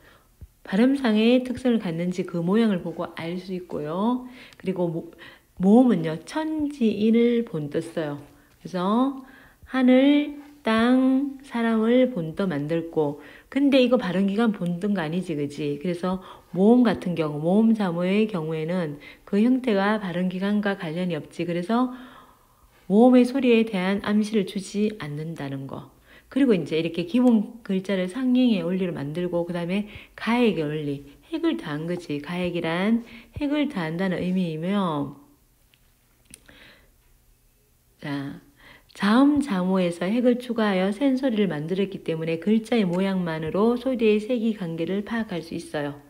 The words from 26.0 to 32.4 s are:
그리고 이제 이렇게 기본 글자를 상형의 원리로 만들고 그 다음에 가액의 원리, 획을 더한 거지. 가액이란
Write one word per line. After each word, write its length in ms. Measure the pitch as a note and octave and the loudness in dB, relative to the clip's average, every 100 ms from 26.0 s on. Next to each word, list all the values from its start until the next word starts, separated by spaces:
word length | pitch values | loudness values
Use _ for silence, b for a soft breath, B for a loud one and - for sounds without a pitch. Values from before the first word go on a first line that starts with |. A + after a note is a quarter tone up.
| b b b | b b b
그리고 260 | B3+ C4 | 0 4
이제 240 | F#3+ D3 D#3 | 2 2 -2
이렇게 280 | E3+ F3 E3 | -2 -4 -2
기본 560 | B3 B3 A3 - - | 2 4 4 2 -8
글자를 460 | - F#3+ F#3+ G3 F#3 | -6 -4 -2 -4 -4
상형의 540 | A3 B3+ B3 B3+ G3 | -4 0 2 2 2
원리로 300 | E3 F#3 F#3 | -2 -2 -4
만들고 540 | D3 C#3 D#3+ F3+ F3 F3 | -4 -8 -6 -4 -4 -4
그 60 | |
다음에 360 | F3 E3+ G3 G#3 B B | -6 -4 -4 -6 B B
가액의 480 | - A3 A#3+ A#3 E3 | -10 -2 2 2 2
원리, 440 | D3 D3+ D3 C#3 - B - | -2 -4 -6 -8 -10 B -10
획을 240 | D#4+ E4 - | -4 -2 -2
더한 300 | - D3+ E3 | -4 -8 -6
거지. 340 | F3 - D3 | -6 -6 -8
가액이란 840 | C#3+ F3 | -6 -6